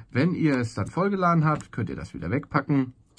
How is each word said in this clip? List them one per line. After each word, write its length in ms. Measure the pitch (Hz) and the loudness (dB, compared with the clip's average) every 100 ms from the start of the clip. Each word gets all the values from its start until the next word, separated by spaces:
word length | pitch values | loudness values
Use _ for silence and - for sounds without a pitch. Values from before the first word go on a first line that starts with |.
| - | -6
Wenn 220 | 120 170 | 0 0
ihr 240 | - 156 131 | 2 2 2
es 160 | 113 | -2
dann 140 | - 95 | -4 -4
vollgeladen 580 | 160 202 196 175 170 156 | -2 0 2 2 4 4
habt, 260 | 151 - | 2 -2
könnt 180 | - 85 | -6 -6
ihr 60 | 67 | -6
das 180 | 69 | -10
wieder 180 | - 85 | -8 -4
wegpacken 640 | 131 - 151 139 143 127 - _ | -4 0 -2 2 0 0 -6 _